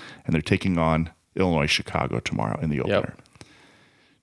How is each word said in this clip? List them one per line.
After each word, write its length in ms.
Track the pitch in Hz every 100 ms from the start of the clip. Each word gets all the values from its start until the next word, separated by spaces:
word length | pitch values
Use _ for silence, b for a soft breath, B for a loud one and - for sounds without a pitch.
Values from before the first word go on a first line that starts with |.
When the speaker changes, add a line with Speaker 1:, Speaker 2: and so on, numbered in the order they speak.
| B B -
Speaker 1:
and 80 | 82
they're 60 |
taking 360 | - 95 95 85
on 340 | 80 80 82 - _
Illinois 340 | 92 92 80 71
Chicago 520 | - - - - -
tomorrow 400 | - - 53 -
in 100 | 78
the 60 | 71 101
Speaker 2:
Yep. 20 |
Speaker 1:
opener. 280 | 98 - - - B B B B B B B B B